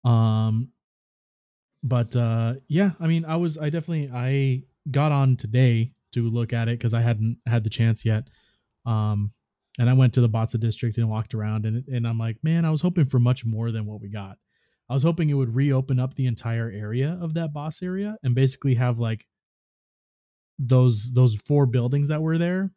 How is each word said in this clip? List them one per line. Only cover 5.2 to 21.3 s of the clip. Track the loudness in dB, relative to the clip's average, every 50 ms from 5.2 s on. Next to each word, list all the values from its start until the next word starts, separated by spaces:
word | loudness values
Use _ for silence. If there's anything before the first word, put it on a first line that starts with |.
| 4 4 2
today | 2 -2 0 2 4 4 6 4 2 0 -2 _ _ _ _
to | -4 -2 -2 0
look | 0 -2 -2 -2
at | -2 -2 0 -2
it | -2 0
'cause | 0 0
I | 2 2
hadn't | 2 2 2 2 0 -2 -2 _ _
had | 0 0 0 0
the | -2
chance | 0 2 2 2 2 2 0
yet. | 0 0 0 -2 -6 _ _ _ _ _ _ _ _ _ _ _
Um, | -2 0 0 2 0 0 0 -2 -4 _ _ _ _ _ _ _ _ _ 0
and | 2 4
I | 6
went | 6 4 4 4
to | 4
the | 2 4
Batsa | 2 0 -2 -2 -2 -2
district | -2 -2 -2 -2 -4 -4 -2 -2
and | -2 -2
walked | -2 -4 -6 -6
around | -6 -6 -4 -4 -4 -2 -2
and, | -2 -4 -4 -4 -4
and | -4 -4 -2
I'm | -2 -2 -2
like, | -4 -4 -6 _
"Man, | -2 -2 0 0 0
I | 0
was | 0 0
hoping | 0 0 2 2 0
for | 2 4 2
much | 4 4 2 0 -2
more | -4 -4 -2 -4 -4
than | -4 -4 -6
what | -8 -10 -12
we | -12 -10
got." | -10 -10 -10 -10 -16 _ _ _ _ _ _ _ _ _ _ _
I | -2
was | 0 2
hoping | 2 2 2 0 0
it | 2
would | 0 0 0 0
reopen | 0 2 2 2 0 0 0 0 0
up | 0 -2 -4
the | -2 -2
entire | -2 -2 -4 -4 -6 -4 -4 -4 -6
area | -8 -8 -8 -6 -4 -2 -2 -4 -4 -6
of | -6 -4 -4
that | -4 -4 -6
boss | -6 -8 -8 -8 -10 -8
area | -8 -6 -6 -6 -6 -8 -8 -6
and | -2 -2 2
basically | 2 2 2 0 _ 0 0 2
have, | 2 2 0 0 -2
like, | -2 -4 -4 -8 _ _ _ _ _ _ _ _ _ _ _ _ _ _ _ _ _ _ _ _ _ _ _ _ _ _ _ -8
those, | -2 2 4 4 4 4 2 0 -4 -2
those | 2 4 4 4